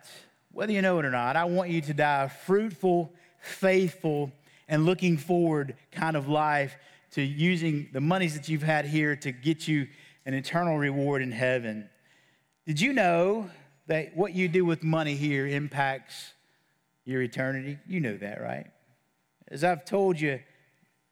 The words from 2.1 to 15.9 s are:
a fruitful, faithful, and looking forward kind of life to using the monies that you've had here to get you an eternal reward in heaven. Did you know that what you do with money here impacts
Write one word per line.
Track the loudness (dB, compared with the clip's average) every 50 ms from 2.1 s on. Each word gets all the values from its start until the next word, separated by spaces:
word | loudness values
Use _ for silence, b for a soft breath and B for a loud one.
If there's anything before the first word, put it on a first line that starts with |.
| 4 2 0
a | -2
fruitful, | -4 -10 0 2 2 2 2 0 -6 -2 0 2 2 2 0 -4 b b b b b b
faithful, | -16 -16 -8 0 2 4 4 4 2 2 -2 -2 -2 -2 0 0 -4 -6 -8 b b b b b b
and | b 2 4 4
looking | 4 4 4 2 2 2
forward | 2 0 0 2 2 4 2 2 0 -2 -4 -8 b b b
kind | -6 -4 -2 0 0
of | -2 0 0
life | 0 2 2 2 2 0 0 -2 -6 B B B B B B B
to | -4 -2
using | -2 -2 0 2 2 2 2 2 0 0 -2 -2 -4 -6
the | -4 0
monies | 2 2 2 2 2 0 -2
that | -4 -4 -4
you've | -4 -2 0
had | 2 2 2 0
here | 0 0 0 2 2 0
to | -2 -6 -8
get | -8 -4 -2 -2 -2 0 0 0
you | 0 0 0 -4 B B B B B B B
an | -6 -4
eternal | -4 -4 -2 -2 0 0 0 0
reward | 0 0 -2 -2 0 0 0 0 0
in | -2 -4
heaven. | -2 0 0 2 2 0 -2 -4 -8 -8 -10 -14 _ b b b b b b b b b b b b _ -8
Did | -6 -2 0
you | 0 2
know | 2 4 4 4 4 4 4 2 2 -2 -4 -10 B B B B B B _
that | -2 -2 -2 -2 -4 -2
what | -2 -2 0 0
you | 0 0 2
do | 2 2 2
with | 2 0 0
money | 0 0 0 2 0 0 -2
here | -2 0 0 0 0 0
impacts | 0 -2 -4 -4 -4 -2 -2 0 0